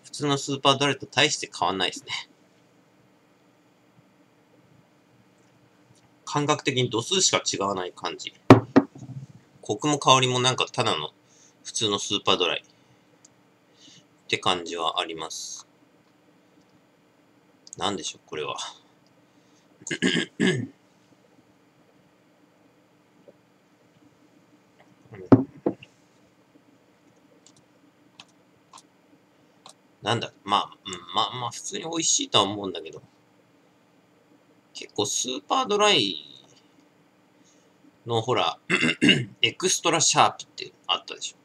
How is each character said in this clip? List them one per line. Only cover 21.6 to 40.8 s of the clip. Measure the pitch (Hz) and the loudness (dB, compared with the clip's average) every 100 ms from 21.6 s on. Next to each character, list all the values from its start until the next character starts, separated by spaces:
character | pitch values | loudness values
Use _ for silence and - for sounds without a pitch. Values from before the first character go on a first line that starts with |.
| _ _ _ _ _ _ _ _ _ _ _ _ _ _ _ _ - _ _ _ _ _ _ _ - _ _ _ _ _ _ _ - _ - 104 90 123 | _ _ _ _ _ _ _ _ _ _ _ _ _ _ _ _ -20 _ _ _ _ _ _ _ -20 _ _ _ _ _ _ _ -20 _ -20 -18 8 8
ん。 | 139 - - - - _ _ _ _ _ _ - _ _ _ _ _ _ _ _ - _ _ _ _ _ _ - - _ _ _ _ - _ _ _ - _ _ _ _ - - _ _ | 8 -6 -8 -8 -18 _ _ _ _ _ _ -20 _ _ _ _ _ _ _ _ -20 _ _ _ _ _ _ -20 -20 _ _ _ _ -20 _ _ _ -20 _ _ _ _ -20 -20 _ _
な | 104 113 | -2 -2
ん | |
だ、 | - _ | -4 _
ま | 98 101 | 0 0
あ、 | 80 - 98 | 0 -10 -12
う | |
ん、 | 87 85 98 | -12 -4 -2
ま | 104 | -2
あ、 | 123 | -4
ま | 120 | -8
あ、 | |
普 | - | -8
通 | - - | -10 -8
に | |
美 | 160 | -6
味 | 165 | -4
し | 160 - - | 0 0 2
い | |
と | 117 | 4
は | |
思 | 98 104 98 | 4 0 -6
う | |
ん | |
だ | 82 | -8
け | 80 | -12
ど。 | 76 - _ _ _ _ _ _ _ _ _ _ _ _ - _ _ _ | -16 -20 _ _ _ _ _ _ _ _ _ _ _ _ -20 _ _ _
結 | - - | -18 -10
構 | - 101 | -4 -4
ス | - 123 | -2 -6
ー | 127 | -8
パ | - 269 | -2 -2
ー | 254 | 0
ド | 208 | 2
ラ | 208 | 4
イ | 175 98 78 - - - - _ _ _ _ _ _ _ _ _ _ _ _ - _ 117 | 4 2 -4 -14 -20 -20 -20 _ _ _ _ _ _ _ _ _ _ _ _ -20 _ -2
の、 | 117 | -2
ほ | 117 113 | 2 2
ら、 | 85 - - 185 160 - | 2 -2 -2 0 0 2
<clears throat> | - - 117 - | 4 4 0 -2
エ | - | -2
ク | - - | 0 -2
ス | - | 0
ト | 175 | 0
ラ | 160 | 2
シ | - 147 | 2 4
ャ | 107 | 4
ー | - | 2
プ | |
っ | - | -16
て | - - _ | -16 -18 _